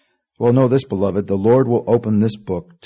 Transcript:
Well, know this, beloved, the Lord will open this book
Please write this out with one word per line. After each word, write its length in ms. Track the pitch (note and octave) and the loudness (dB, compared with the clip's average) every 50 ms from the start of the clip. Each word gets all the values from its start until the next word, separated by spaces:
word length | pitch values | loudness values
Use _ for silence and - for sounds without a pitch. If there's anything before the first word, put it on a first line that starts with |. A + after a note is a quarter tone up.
| _ _ _ _ _ _ _ - | _ _ _ _ _ _ _ -2
Well, 140 | A2+ A#2+ A#2+ | 0 2 2
know 140 | C3 C3+ A#2+ | 4 2 2
this, 180 | B2 C3+ C3 | 2 0 -2
beloved, 420 | - - F#2+ G2 G2 F2+ G2+ G2 E2+ | -2 -4 -2 -2 -2 -2 -4 -4 -4
the 100 | G2 G2 | -4 -2
Lord 300 | G2 A2+ A#2+ C3 C3+ A#2 | 2 2 2 2 2 0
will 160 | A#2+ A#2 - - | -2 -2 0 0
open 320 | A2+ A#2+ A#2 A2 G#2+ G#2 | -2 0 0 0 0 0
this 180 | A2 A2+ G#2+ - | 0 0 -4 -6
book 420 | - - F#2+ F2 - _ _ _ - | -8 -8 -8 -8 -8 _ _ _ -14